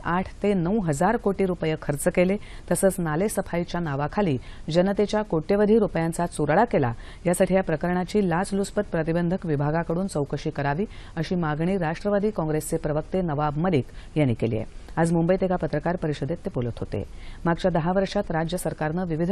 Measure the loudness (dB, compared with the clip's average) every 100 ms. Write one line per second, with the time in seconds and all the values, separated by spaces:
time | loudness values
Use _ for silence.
0 | -2 -2 -4 -2 0 2 2 0 0 2
1 | 2 2 0 0 0 0 -2 -2 -2 -2
2 | 0 4 2 2 -4 -10 -4 2 2 2
3 | 0 0 0 -2 -4 -4 -2 -2 -2 -2
4 | -2 0 2 0 -2 -12 0 2 4 2
5 | 2 0 0 0 2 4 6 6 4 0
6 | -2 -2 -2 -2 2 4 4 4 2 -2
7 | -8 -4 0 2 4 2 2 0 0 0
8 | 0 2 2 0 0 -2 -2 -2 -2 -2
9 | 0 2 2 0 0 0 2 0 0 -2
10 | -2 -2 -2 -2 -4 -2 -2 0 -4 -8
11 | -10 -6 -2 0 0 0 0 0 -2 -2
12 | 0 2 0 0 0 0 0 -2 0 -2
13 | -2 -2 0 0 0 2 2 2 0 -8
14 | -4 2 2 2 0 -2 -6 -12 -6 0
15 | 2 4 4 2 2 0 -2 -2 -2 -2
16 | -2 -2 -4 -4 -4 -4 -4 -4 -4 -6
17 | -6 -10 -14 -4 0 2 2 2 2 2
18 | 0 0 -2 -2 -2 -2 -4 -2 -2 -2
19 | -2 0 0